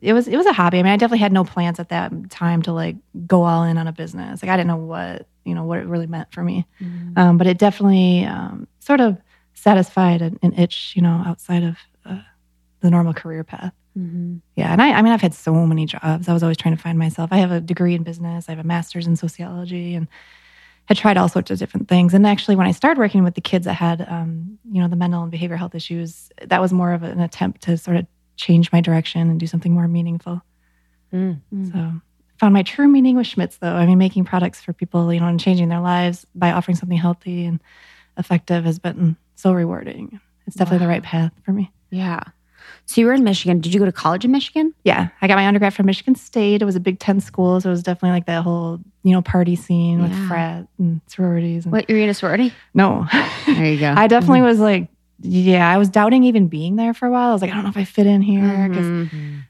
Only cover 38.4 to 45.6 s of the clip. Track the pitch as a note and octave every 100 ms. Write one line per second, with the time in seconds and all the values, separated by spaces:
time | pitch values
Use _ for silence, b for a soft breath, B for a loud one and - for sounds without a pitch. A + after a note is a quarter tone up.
38.4 | - F3 E3 D#3+ F3 E3 E3+ E3 _ _
39.4 | F#3+ F3+ E3+ - - - - G#3 _ _
40.4 | - - E3+ F3+ F3 E3 - E3 E3 -
41.4 | - G3 F3+ _ - F#3 F#3 E3 - _
42.4 | _ B B B - - A#3 C4+ A3 F#3+
43.4 | F3+ F3+ E3 G3 F#3+ - D#3 F#3 B3 C4+
44.4 | - D#4 D#4 - F#3 - F3 - G3 G3
45.4 | G3 G3+